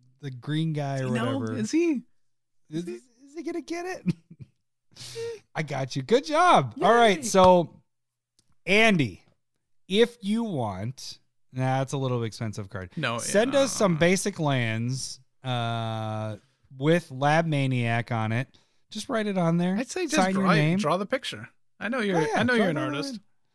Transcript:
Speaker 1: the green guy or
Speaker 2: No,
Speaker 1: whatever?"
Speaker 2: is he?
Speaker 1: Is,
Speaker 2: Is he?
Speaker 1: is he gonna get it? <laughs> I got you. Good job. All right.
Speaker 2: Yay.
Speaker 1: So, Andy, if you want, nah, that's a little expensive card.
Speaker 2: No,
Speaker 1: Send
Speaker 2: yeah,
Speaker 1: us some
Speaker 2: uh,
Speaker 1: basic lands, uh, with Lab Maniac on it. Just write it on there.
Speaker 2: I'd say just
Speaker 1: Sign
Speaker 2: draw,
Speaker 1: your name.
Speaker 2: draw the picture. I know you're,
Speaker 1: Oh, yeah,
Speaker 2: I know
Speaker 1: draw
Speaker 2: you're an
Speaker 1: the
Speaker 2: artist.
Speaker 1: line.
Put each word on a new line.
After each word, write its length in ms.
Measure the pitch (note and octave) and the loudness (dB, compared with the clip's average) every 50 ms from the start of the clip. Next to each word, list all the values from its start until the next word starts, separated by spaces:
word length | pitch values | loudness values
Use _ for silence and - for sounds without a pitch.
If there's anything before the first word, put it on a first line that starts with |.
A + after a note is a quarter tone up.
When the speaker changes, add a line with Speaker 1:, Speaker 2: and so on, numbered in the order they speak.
| _ _ _ _ | _ _ _ _
Speaker 1:
the 100 | D3 C#3 | -14 -14
green 420 | C3 A#2+ - D3 D3+ D#3 D#3+ D#3+ | -12 -10 -6 -4 -2 -2 -2 -2
guy 280 | D3+ D3+ C#3+ C#3 C3+ C3+ | -2 -4 -4 -4 -4 -4
or 100 | C3 C3 | -2 -2
Speaker 2:
No, 280 | A3+ A3 A#3 C4 C4+ C4+ | -2 -2 -2 -2 -2 -4
Speaker 1:
whatever?" 180 | A#3 A3 B3 B3 | -4 -4 -4 -4
Speaker 2:
is 120 | A3 - | -4 -2
he? 320 | D4 D#4+ F4 E4+ C#4+ A#3 - _ _ _ _ _ _ _ _ _ _ _ _ - | 0 0 2 2 0 -2 -6 _ _ _ _ _ _ _ _ _ _ _ _ -10
Speaker 1:
Is, 140 | D3+ E3 | -8 -8
Speaker 2:
Is 40 | F3+ | -8
he? 60 | - - | -8 -10
Speaker 1:
is 400 | A#3 _ _ _ B3 C#4 C#4 C#4+ | -12 _ _ _ _ -20 -18 -14
he 60 | E4+ C4 | -10 -8
gonna 160 | E4 E4+ E4+ | -8 -8 -8
get 240 | C4 - E4 F4 F4 | -8 -8 -8 -8 -8
it? 260 | F#4 - - - F3+ - _ _ - - - - _ _ _ _ _ _ _ _ _ - - - - - A4+ A4+ A#4 A4+ G4+ _ | -8 -10 -6 -4 -6 -6 _ _ -20 -20 -20 -20 _ _ _ _ _ _ _ _ _ -20 -20 -18 -14 -12 -10 -10 -10 -12 -14 _
<laughs> 100 | _ - | _ -10
I 80 | - | -8
got 320 | D#3 C#3+ C#3+ C3+ C#3 B2+ - | -8 -6 -6 -8 -6 -6 -6
you. 80 | C#3 | -6
Good 220 | C3 - A3 C#4 D4 | -2 2 2 2 2
job. 500 | D#4+ D4 D#4 F3+ F3+ D#4 - C#3 A2+ - C3+ | 2 0 2 4 6 6 4 4 0 -2 0
All 100 | - G3 A#3 | 4 4 6
right. 240 | A#3+ A#3 G#3+ F#3 E3+ | 6 6 4 4 2
Speaker 2:
Yay. 40 | |
Speaker 1:
So, 580 | B3+ G#3 F#3+ F#3+ F#3 F#3 F3+ F3 E3 - - - _ _ _ _ _ _ _ _ _ _ _ _ _ _ _ _ - | 0 2 6 8 8 8 8 8 4 0 -6 -20 _ _ _ _ _ _ _ _ _ _ _ _ _ _ _ _ -2
Andy, 560 | E3+ F#3+ G#3+ A3+ A3+ G3 D#3+ C3 G2+ E2+ - _ _ _ _ _ _ _ _ _ _ _ _ _ - | 2 4 6 6 6 6 4 2 0 -2 -8 _ _ _ _ _ _ _ _ _ _ _ _ _ 0
if 280 | F#3 G#3+ A#3 A3+ - - | 2 4 4 2 0 -6
you 220 | G3 G3 G#3+ A#3 | -4 -2 -2 -2
want, 760 | A#3 G#3+ E3+ C3 A2+ G#2 F#2 F#2 G#2 B2 - - - - - _ _ _ _ _ _ _ | -2 -2 -4 -4 -4 -4 -4 -6 -8 -8 -8 -10 -14 -18 -18 _ _ _ _ _ _ _
nah, 260 | - C3 C3 C3 C3 C3+ | -6 -4 -2 0 0 -2
that's 140 | C3+ - | -2 -2
a 60 | D3+ C#3 | -4 -4
little 260 | C3+ B2+ B2 A#2+ A2+ | -2 -2 -2 -2 -4
expensive 440 | G#2+ - - A#2 A2 G2+ A2 G2+ F#2+ | -4 -6 -6 -8 -8 -8 -8 -10 -10
card. 200 | - F#2+ F#2 F2 - | -10 -12 -10 -10 -8
Speaker 2:
No, 220 | E3 C#3+ A#2 A#2+ A#2 | -6 -4 -4 -4 -4
Speaker 1:
Send 340 | - - - G3+ A#3+ C4+ - | -4 0 2 2 2 2 2
Speaker 2:
yeah, 60 | C#4 | 0
Speaker 1:
us 120 | C#4 - | 0 0
some 240 | - - A3 F3+ E3 | 0 0 2 2 2
Speaker 2:
uh, 20 | C#3+ | 4
Speaker 1:
basic 400 | E3+ F3 F#3+ F#3 - G#3 F#3 - | 4 4 2 2 0 -4 -4 -2
lands, 800 | D#3 C#3+ C3+ B2+ A#2+ A2+ A2+ A2+ A#2 B2 C3 B2+ - - - - _ _ _ _ - | 0 0 0 0 0 0 -2 -2 -4 -4 -4 -6 -8 -12 -14 -16 _ _ _ _ -8
uh, 920 | B2+ B2 A#2+ A#2 A#2 A#2 A#2 A2+ A2+ A2+ A2 A2 A2 A2 G#2+ G#2+ A2 G#2+ - _ _ _ _ _ - C3+ | -6 -4 -4 -2 -4 -4 -4 -4 -6 -6 -6 -6 -6 -6 -6 -6 -6 -8 -10 _ _ _ _ _ -18 -8
with 340 | C3 C3+ D#3 E3+ F3 - - | -2 2 2 2 2 0 -4
Lab 360 | C3 B2+ C#3 D3 D3+ E3 E3+ | -6 0 2 2 4 4 2
Maniac 640 | E3 D3+ C#3 C3+ C3 B2+ B2 A#2+ A#2 A#2 A#2+ A2+ - | 2 0 0 2 2 0 0 0 0 0 0 -2 -2
on 200 | A#2+ A2 A2 A2 | -2 -2 -2 0
it. 160 | A2+ A#2+ C3+ - _ _ _ _ _ _ _ - | -2 -2 -4 -6 _ _ _ _ _ _ _ -14
Just 180 | - G#3+ - - | -12 -10 -6 -4
write 180 | C4 A3 G#3+ | -4 -2 -2
it 120 | G#3 F#3+ F#3 | -2 0 0
on 180 | E3+ E3 E3+ F3 | 2 2 2 2
there. 180 | F3 F3+ F#3+ G#3 | 2 0 0 -2
Speaker 2:
I'd 100 | C4+ - | -4 -4
say 160 | - F#4 F4+ | -6 -4 -4
just 120 | C4+ G#3 | 0 0
Speaker 1:
Sign 180 | G3+ F#3 F#3+ F#3+ | 2 2 2 2
Speaker 2:
draw, 180 | F#3+ F#3+ F#3 | 0 2 4
Speaker 1:
your 20 | F3 | 4
name. 240 | D#3 D3 D#3 E3+ G3+ | 4 4 2 2 2
Speaker 2:
draw 180 | G#3 D3 E3+ F#3+ | 0 0 0 0
the 80 | G3+ | -2
picture. 420 | - B3+ D4 - - - G#2 A2+ - _ _ _ _ _ - | -4 -6 -6 -6 -8 -12 -12 -14 -16 _ _ _ _ _ -10
I 80 | F#3+ G#3 | -8 -6
know 120 | C4+ B3+ | -4 -2
you're, 180 | G#3+ G3 F3+ E3 | -2 0 0 0
Speaker 1:
Oh, 20 | |
yeah, 200 | D#3 B3+ G4+ - | 0 0 0 0
Speaker 2:
I 20 | |
know 120 | A3+ B3 B3 | 2 2 2
Speaker 1:
draw 100 | A3+ G3+ | 2 2
Speaker 2:
you're 40 | F3+ | 2
an 60 | D3+ | 0
Speaker 1:
the 60 | D3+ | -2
Speaker 2:
artist. 300 | D3+ C3 C#3 D3 C#4+ C4+ | -2 -4 -4 -6 -6 -8
Speaker 1:
line. 80 | B3 G3+ _ _ _ _ _ _ | -10 -14 _ _ _ _ _ _